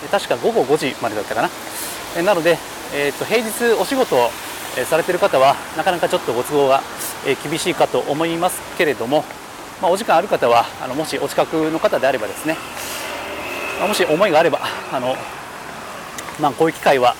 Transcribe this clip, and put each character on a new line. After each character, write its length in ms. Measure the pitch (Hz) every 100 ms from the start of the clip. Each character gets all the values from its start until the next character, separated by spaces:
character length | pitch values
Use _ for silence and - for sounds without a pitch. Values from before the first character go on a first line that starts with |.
え 40 | 143
ー、 20 |
確 180 | 202 -
か 80 | 127
午 140 | 151
後 120 | 226
五 140 | 131 151
時 180 | 143 117
ま 80 | -
で 60 | 107
だ 60 |
っ 40 | 98
た 100 | -
か 80 |
な。 60 | 170 - - - - - - 180
え 40 |
ー、 20 |
な 100 | 175
の 80 | 190
で、 160 | 160 160 - - -
え 160 | 143 143
ー 20 |
と、 120 | 139
平 200 | 139 220
日 300 | 220 208 240 214
お 60 | 185
仕 100 | 269
事 200 | 240 143
を、 160 | 117 - - - - -
え 40 |
ー、 40 | 123
さ 120 | 160
れ 60 |
て 100 | 165
る 60 | 180
方 180 | 196 147
は、 180 | 135 135 - 160
な 60 |
か 80 | 156
な 80 | 175
か 100 | 175
ち 60 | 180
ょ 40 |
っ 20 |
と 120 | -
ご 80 | 117
都 140 | 123 147
合 120 | 139
が、 140 | 135 - - - - -
え 60 |
ー、 160 | 131 147
厳 100 | 156
し 100 | -
い 60 | 160
か 120 | -
と 120 | 131
思 260 | - 147 165
い 100 | 165
ま 120 | 180
す 100 | - - -
け 80 | 165
れ 100 | 117
ど 100 | 113
も、 180 | 151 - - - - - -
ま 80 | 175
あ、 20 |
お 60 | 190
時 80 | 226
間 120 | 170
あ 40 |
る 60 | 190
方 220 | 170 127
は、 160 | 117 117 -
あ 40 | 139
の、 80 | 131
も 100 | 156
し 140 | 139
お 80 | 143
近 180 | - 151
く 240 | 165 156
の 100 | 160
方 200 | 160 156
で 80 | 127
あ 40 |
れ 60 | 135
ば 80 | 104
で 80 |
す 140 | 95 151
ね、 100 | 160 - - - - - - - - - - - -
ま 80 | 180
あ、 20 |
も 60 |
し 100 | 214 180
思 220 | 151 208
い 40 |
が 80 | 151
あ 40 |
れ 60 | 170
ば、 100 | 139 - - -
あ 80 | 143
の、 160 | 123 131 - - - - - - - - - - - -
ま 100 | 147
あ、 20 |
こ 140 | 127 165
う 40 |
い 20 |
う 20 |
機 80 | -
会 160 | - 139
は 180 | 123 -